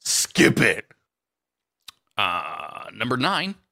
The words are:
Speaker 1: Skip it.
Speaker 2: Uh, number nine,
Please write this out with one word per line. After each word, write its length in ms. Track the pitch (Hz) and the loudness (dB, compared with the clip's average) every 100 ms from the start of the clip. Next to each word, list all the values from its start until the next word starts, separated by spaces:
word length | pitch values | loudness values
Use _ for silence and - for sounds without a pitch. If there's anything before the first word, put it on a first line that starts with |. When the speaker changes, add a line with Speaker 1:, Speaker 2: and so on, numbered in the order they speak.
Speaker 1:
Skip 560 | - - - - 294 - | -2 -2 0 4 4 6
it. 260 | 117 85 - _ _ _ _ _ _ _ _ _ - - _ - | 2 2 -6 _ _ _ _ _ _ _ _ _ -20 -20 _ -2
Speaker 2:
Uh, 720 | 95 87 78 80 76 - - | 0 0 -4 -8 -12 -12 -12
number 220 | 104 120 127 | -6 -2 0
nine, 400 | 151 185 185 196 _ | 0 -2 -4 -8 _